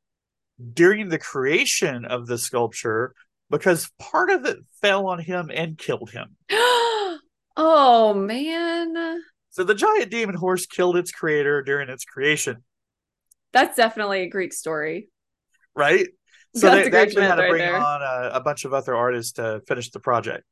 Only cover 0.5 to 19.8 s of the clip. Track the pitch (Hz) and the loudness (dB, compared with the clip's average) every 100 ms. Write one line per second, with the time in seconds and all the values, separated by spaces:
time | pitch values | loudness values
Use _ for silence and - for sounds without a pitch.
0.5 | - 120 117 175 214 196 156 - 139 131 | -20 -6 4 4 4 -2 -6 -6 -4 0
1.5 | 185 269 - 165 123 117 123 120 117 - | 0 0 -2 -2 -4 -6 -8 -6 -6 -4
2.5 | 123 113 - 117 110 127 _ _ _ - | -2 -2 -4 -4 -4 -4 _ _ _ -6
3.5 | 147 190 165 - - - 311 370 359 269 | 0 2 0 -2 -16 -4 0 2 0 -2
4.5 | - _ _ 202 196 190 175 165 180 160 | -8 _ _ 0 0 -2 -6 -6 -6 -6
5.5 | 156 165 156 - 120 - - - _ - | -6 -6 -8 -6 -6 -8 -14 -16 _ -4
6.5 | 427 494 480 466 440 392 320 _ _ _ | 0 2 2 0 -2 -6 -8 _ _ _
7.5 | - 320 311 269 233 214 202 196 240 311 | -2 4 6 8 8 6 2 -2 -4 -4
8.5 | 330 339 339 330 330 330 339 - _ _ | -4 -4 -4 -6 -6 -8 -8 -14 _ _
9.5 | - 180 208 415 427 196 226 208 175 185 | -2 0 2 2 2 0 -4 -4 -4 -2
10.5 | 180 - - 180 180 175 - 160 151 143 | -2 -4 0 0 0 -2 -4 -2 0 0
11.5 | 143 135 143 131 131 - 135 143 151 139 | 0 -2 -4 -6 -12 -14 -2 0 0 -2
12.5 | 120 _ _ _ _ _ _ _ _ _ | -8 _ _ _ _ _ _ _ _ _
13.5 | 247 - - 226 220 208 196 175 196 180 | 2 2 2 0 0 -4 -4 -4 -6 -6
14.5 | - 160 156 151 175 220 _ _ _ _ | -8 -6 -6 -6 -8 -12 _ _ _ _
15.5 | _ _ 139 143 185 - _ _ _ _ | _ _ 0 4 4 2 _ _ _ _
16.5 | 240 190 196 214 220 214 202 196 170 180 | 4 8 8 6 4 4 4 2 4 2
17.5 | 165 175 - 147 147 135 127 123 131 147 | 2 0 0 -2 -2 -4 -4 -4 -4 -2
18.5 | 147 135 135 131 117 123 120 117 - 113 | -4 -4 -4 -2 0 0 -2 -6 -6 -6
19.5 | 107 - 127 | -6 -6 -6